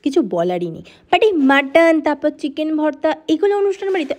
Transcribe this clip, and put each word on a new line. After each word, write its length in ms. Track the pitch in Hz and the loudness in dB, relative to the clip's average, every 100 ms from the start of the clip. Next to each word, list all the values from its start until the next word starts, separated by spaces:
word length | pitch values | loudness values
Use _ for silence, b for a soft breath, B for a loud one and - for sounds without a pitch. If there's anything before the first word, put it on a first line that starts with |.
কিছু 160 | 285 269 214 | 0 -2 -2
বলারই 360 | 175 175 180 175 165 | -2 -2 -2 -6 -10
নেই। 80 | - b _ | -18 b _
But 100 | 359 440 | 2 2
এই 60 | 349 269 | 2 2
মাটন, 440 | 277 269 320 330 320 302 | 2 2 4 4 4 0
তারপর 220 | 285 302 302 | -2 -4 -4
চিকেন 280 | 302 277 311 311 | -10 -6 -4 -2
ভর্তা, 300 | 302 294 311 311 - | -2 -2 -4 -4 -2
এগুলো 200 | 320 403 403 | 0 2 2
অনুষ্ঠান 240 | 403 381 392 | 0 -2 -4
বাড়িতে 200 | 370 277 | -4 -4